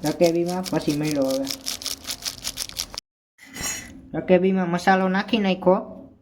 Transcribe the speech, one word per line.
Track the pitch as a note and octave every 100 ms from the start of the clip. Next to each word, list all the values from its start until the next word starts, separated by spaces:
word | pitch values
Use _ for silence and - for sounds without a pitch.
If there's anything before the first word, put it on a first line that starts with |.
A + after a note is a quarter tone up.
રકેબીમાં, | D3 D3 E3+ E3+ F3 F3+ F#3
પછી | D#3+ D#3+ D3
મેળો | D#3 D3 C4+
હવે. | C4+ C4+ - - - - - - - - - - - - - - - _ _ _ _ - - - - - - -
રકેબીમાં | D#3 - F3+ F#3 F#3+ F3
મસાલો | F3 F#3 F#3+ F#3+
નાખી | F#3+ G#3 A#3
નાખ્યો. | G3 F#3 F3+ G3 - - - -